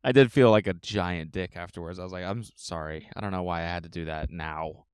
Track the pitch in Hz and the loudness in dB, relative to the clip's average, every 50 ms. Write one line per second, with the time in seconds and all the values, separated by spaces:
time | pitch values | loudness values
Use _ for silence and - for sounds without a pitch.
0 | - - 127 139 135 120 - 143 127 113 107 107 95 101 90 85 - - 107 104 | 0 6 8 8 8 8 8 6 8 8 8 6 4 2 -4 -4 -8 -4 -2 -2
1 | 87 90 90 85 80 80 - 95 92 87 _ 87 87 87 _ 90 85 82 90 92 | -2 -2 -4 -6 -6 -6 -6 -6 -6 -6 _ -12 -14 -12 _ -10 -10 -10 -10 -10
2 | 90 92 92 90 92 92 101 117 107 - _ _ - - 90 82 78 78 78 78 | -12 -10 -10 -8 -6 -6 -6 -8 -8 -12 _ _ -12 -10 -8 -8 -6 -8 -8 -10
3 | - - - - 104 101 95 92 90 90 87 85 85 85 87 87 85 82 - 87 | -12 -12 -12 -8 -6 -4 -4 -4 -2 -2 -2 -4 -4 -4 -4 -6 -8 -8 -10 -8
4 | 82 80 78 78 78 78 80 85 78 80 78 78 80 78 78 - _ _ | -6 -6 -6 -6 -6 -6 -6 -6 -8 -6 -6 -6 -6 -8 -8 -12 _ _